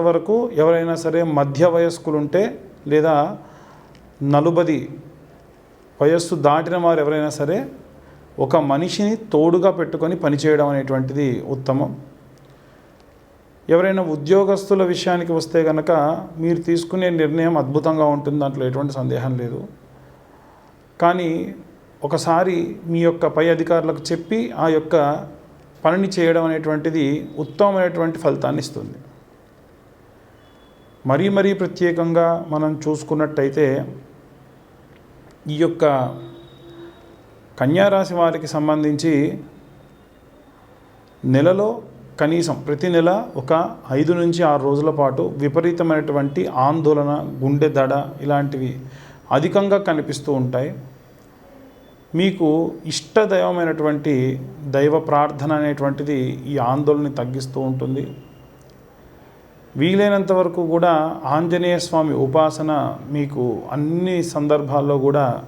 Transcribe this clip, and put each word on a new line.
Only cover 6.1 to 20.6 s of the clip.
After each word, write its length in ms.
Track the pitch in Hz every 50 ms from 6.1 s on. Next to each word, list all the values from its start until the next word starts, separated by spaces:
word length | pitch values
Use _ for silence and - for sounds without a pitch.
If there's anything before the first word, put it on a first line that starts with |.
| 165 170 170 170 175 151 139
దాటిన 320 | 143 147 160 160 165 180 175 170
వారు 140 | 170 165 156 147
ఎవరైనా 280 | 147 156 156 151 151 147 -
సరే 200 | 143 143 180 233 269 269 - - - - - - - - - - - - - - 135
ఒక 100 | 131 175 160 147 139
మనిషిని 420 | 139 147 170 180 - - 202 208 226 220 - - -
తోడుగా 380 | 151 156 170 170 180 - 190 170 170
పెట్టుకొని 340 | 156 160 165 151 160 170 175 170 165
పనిచేయడం 420 | 143 147 139 156 156 151 147 147 143 143
అనేటువంటిది 560 | 135 135 131 135 131 131 135 135 143 143 131 120 98 - - 135
ఉత్తమం. 360 | 127 131 135 131 139 151 135 - - - - - - - - - - - - - - - - - - - - - - - - - - _ _ _ _ _ _ _ - - - 160
ఎవరైనా 280 | 170 185 190 190 196 185 160 151
ఉద్యోగస్తుల 680 | 147 139 156 190 196 196 190 196 190 - - 196 190 190 180 175
విషయానికి 380 | - - 185 175 175 170 170 165 165
వస్తే 200 | 160 - - 165 160 156
కనుక 220 | 156 156 156 180 165 156 143 151 170 196 190 - - 160 160
మీరు 140 | 170 170 170 165 170
తీసుకునే 380 | 170 170 170 - 185 185 185 180 170 160
నిర్ణయం 340 | 156 147 156 165 160 170 165 151 131
అద్భుతంగా 420 | 131 143 151 143 160 160 156 151 147 147
ఉంటుంది, 220 | 143 143 143 143 147 139
దాంట్లో 200 | 135 135 135 127 127
ఎటువంటి 220 | 131 139 143 143 135 135
సందేహం 320 | 131 127 127 123 123 131 127 123 120
లేదు. 180 | 117 - - - - - - - - - - - - - - - - - - - - - -